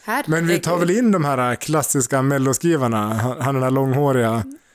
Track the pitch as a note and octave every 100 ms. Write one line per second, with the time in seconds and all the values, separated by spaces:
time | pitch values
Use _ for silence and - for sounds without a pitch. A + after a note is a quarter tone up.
0 | - B3 C#4 D#3+ E3 E3+ D#3+ F3 E3+ G#3
1 | A#3+ F#3+ D3 C3 B2 A#2+ - D#3 C3 C#3+
2 | A#2+ C3+ C3+ C#3 C3 C3+ E3+ D#3+ B2 A2
3 | G#2+ A2 B2 B2 C3 C3+ B2+ C3+ C3+ C3
4 | C#3+ C3 A2+ A2+ A2 - _